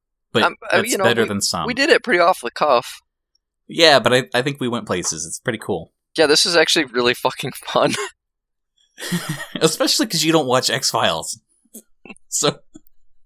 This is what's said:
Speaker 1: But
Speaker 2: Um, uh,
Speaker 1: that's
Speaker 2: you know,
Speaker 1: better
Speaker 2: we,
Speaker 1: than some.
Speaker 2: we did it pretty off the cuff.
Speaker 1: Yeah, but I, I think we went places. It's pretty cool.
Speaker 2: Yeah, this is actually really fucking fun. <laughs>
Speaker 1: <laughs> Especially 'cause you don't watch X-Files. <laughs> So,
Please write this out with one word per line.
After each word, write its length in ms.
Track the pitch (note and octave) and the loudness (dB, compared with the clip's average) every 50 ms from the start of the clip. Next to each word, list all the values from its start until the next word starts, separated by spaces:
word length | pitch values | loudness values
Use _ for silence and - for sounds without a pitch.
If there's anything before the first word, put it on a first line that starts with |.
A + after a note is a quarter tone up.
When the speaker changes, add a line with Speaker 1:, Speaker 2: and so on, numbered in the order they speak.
| _ _ _ _ _ _ | _ _ _ _ _ _
Speaker 1:
But 120 | - A2+ - | -2 0 0
Speaker 2:
Um, 120 | E3+ - - - G#3 | 0 -2 -4 -8 -2
uh, 60 | - F#3 | 0 0
Speaker 1:
that's 140 | G#3 - | 0 0
Speaker 2:
you 60 | - G3 | 0 2
know, 60 | - | 2
Speaker 1:
better 200 | - - A#2 A2 | 2 2 2 0
Speaker 2:
we, 40 | - | 0
Speaker 1:
than 140 | G3+ G3+ | 0 -4
some. 240 | - - - F2 D#2+ | -4 -4 -4 -2 -2
Speaker 2:
we 80 | A#3+ B3 | -4 -2
did 160 | C4+ C#4 E4+ | -2 2 4
it 140 | A#3 D#3+ - | 4 2 2
pretty 160 | - E3+ F3 | 0 0 2
off 220 | E3+ F3+ F#3 - | 4 2 2 0
the 100 | - A#2 | -4 -10
cuff. 500 | - - E3 D3 B2+ A#2 - - - - _ _ _ _ _ _ _ _ _ _ _ _ _ _ | -4 -2 2 2 2 2 2 -2 -16 -18 _ _ _ _ _ _ _ _ _ _ _ _ _ _
Speaker 1:
Yeah, 320 | - D#3 E3+ D#3+ C#3+ B2+ | 0 4 6 6 6 6
but 140 | A2 A#2 B2 | 4 4 2
I, 100 | B2+ B2 - - | 2 0 0 -2
I 80 | A#2+ C3 | -2 -2
think 160 | D3 C#3 - | -2 -4 -4
we 80 | C3+ A#2+ | -4 -4
went 180 | A#2 A#2 G#2+ | -4 -4 -4
places. 400 | - G2+ F2+ E2+ - E2 D2+ D#2+ | -4 -4 -4 -4 -6 -6 -8 -10
It's 140 | D#2+ - - | -12 -12 -8
pretty 200 | - B2+ A2 - | -6 -6 -6 -6
cool. 320 | - - G2+ E2 E2 _ _ _ _ _ - | -6 -6 -6 -6 -8 _ _ _ _ _ 0
Speaker 2:
Yeah, 120 | - D#3 C#3 | 2 4 4
this 180 | D3+ D#3 - | 4 2 2
is 100 | F#3+ E3+ | 2 2
actually 300 | D#3+ D#3+ - - E3 D3+ | 2 2 4 2 0 0
really 280 | B2+ A2 B2 A#2+ A#2+ A#2+ | 0 -2 0 2 2 0
fucking 360 | - - B2+ - - - B2+ - - - - | 0 -2 -4 -4 -4 -8 -10 -10 -10 -14 -2
fun. 260 | - A#2+ - D3+ - G4+ | 0 2 2 2 0 -4
<laughs> 40 | G#4 - - _ _ _ _ _ _ _ _ _ _ _ _ _ _ _ _ - | -8 -10 -12 _ _ _ _ _ _ _ _ _ _ _ _ _ _ _ _ -16
Speaker 1:
<laughs> 580 | - - F3 E3+ - - D3+ C#3 - - - | -10 -6 -6 -6 -4 -6 -8 -8 -10 -12 -6
Especially 500 | - D#3 D#3+ - - C4+ D4+ - - D4 A3 | -2 0 0 0 0 -2 -2 0 -2 -2 -2
'cause 160 | F3 D#3 D3 | -2 -2 0
you 80 | D#3+ | 2
don't 160 | D#3+ D#3+ C#3 B2+ | 2 2 2 2
watch 220 | B2 B2+ - - | 0 0 0 0
X-Files. 680 | A2 C3+ - - - A2+ A#2 G2 E2 D#2+ - - - - _ | -4 -2 -4 -2 -2 0 0 0 0 -2 -6 -8 -12 -14 _
<laughs> 60 | _ _ _ _ _ _ - _ _ _ _ _ - - - - - | _ _ _ _ _ _ -20 _ _ _ _ _ -20 -20 -20 -18 -10
So, 320 | - - D3+ C#3+ - - _ _ _ - _ - - - - - - - - | -6 -2 -2 -2 -2 -4 _ _ _ -20 _ -20 -20 -20 -20 -20 -20 -20 -20